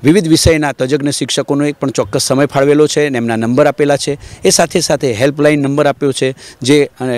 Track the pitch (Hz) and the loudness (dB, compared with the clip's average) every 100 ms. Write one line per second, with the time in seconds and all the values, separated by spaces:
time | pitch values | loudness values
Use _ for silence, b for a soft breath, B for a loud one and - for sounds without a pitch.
0 | 135 185 165 156 175 160 147 131 131 143 | 2 2 2 2 2 0 0 -2 -2 -2
1 | 143 135 131 - 135 143 147 143 139 123 | -2 -4 -4 -4 -2 -2 -2 -4 -4 -4
2 | 104 143 - 135 143 143 139 147 151 - | -4 -2 0 0 0 2 2 4 2 0
3 | 147 127 117 113 113 127 147 139 147 139 | -2 -2 -4 -2 0 2 2 2 0 -2
4 | - 143 B B - - 170 185 - 147 | -4 -8 B B 0 0 0 -2 -2 -2
5 | 139 104 139 147 147 151 139 143 143 135 | -2 0 0 2 2 2 0 0 0 0
6 | 143 127 131 131 B B 123 147 139 - | -4 -2 -4 -4 B B 2 2 2 -4
7 | 127 | -6